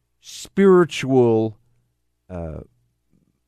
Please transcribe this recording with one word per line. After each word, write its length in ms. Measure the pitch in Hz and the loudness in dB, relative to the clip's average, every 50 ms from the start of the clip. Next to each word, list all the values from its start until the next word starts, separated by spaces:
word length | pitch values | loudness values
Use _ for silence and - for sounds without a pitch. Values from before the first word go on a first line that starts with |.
| _ _ _ _ | _ _ _ _
spiritual, 1400 | _ - - - - - - - 196 196 185 180 175 156 - - - 131 135 131 123 117 113 110 110 110 107 _ _ _ _ _ _ _ _ _ _ _ _ _ _ - | _ -20 -20 -20 -20 -10 -2 2 4 4 6 4 4 0 -2 -10 -6 -2 0 2 2 2 2 0 -2 -4 -8 _ _ _ _ _ _ _ _ _ _ _ _ _ _ -18
uh, 320 | 92 87 85 80 76 76 - _ _ _ _ _ _ _ _ _ _ _ _ _ _ _ _ | -14 -14 -12 -12 -14 -16 -18 _ _ _ _ _ _ _ _ _ _ _ _ _ _ _ _